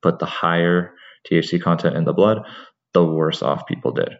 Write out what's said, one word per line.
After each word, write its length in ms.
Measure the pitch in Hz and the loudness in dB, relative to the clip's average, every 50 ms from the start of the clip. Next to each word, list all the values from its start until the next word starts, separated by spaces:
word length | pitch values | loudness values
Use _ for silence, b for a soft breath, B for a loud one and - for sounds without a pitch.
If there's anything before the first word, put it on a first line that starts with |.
| - | 2
put, 160 | 87 85 - | 0 0 0
the 80 | - | -6
higher 680 | - - - - 85 85 85 85 87 87 90 87 87 B B B B B B B | -8 -6 -2 -2 0 2 2 2 2 2 0 0 -2 B B B B B B B
T 100 | - 87 | 0 0
H 120 | 85 78 - | 0 0 0
C 100 | - 87 | -2 -2
content 380 | - 87 85 82 - 85 - | 0 0 0 2 0 -2 0
in 80 | - 82 | 0 -2
the 80 | 80 - | 0 2
blood, 340 | 87 95 107 110 107 B B B B B B B _ _ _ _ | 4 4 4 2 0 B B B B B B B _ _ _ _
the 120 | 92 87 | 2 2
worse 380 | 82 80 80 80 80 80 - - | 4 2 0 0 0 -2 -2 -2
off 240 | 64 71 - - | -2 -2 -4 -6
people 260 | - - - - - - | -10 -12 -6 -6 -4 -2
did. 240 | - - - - | -2 -4 -4 -6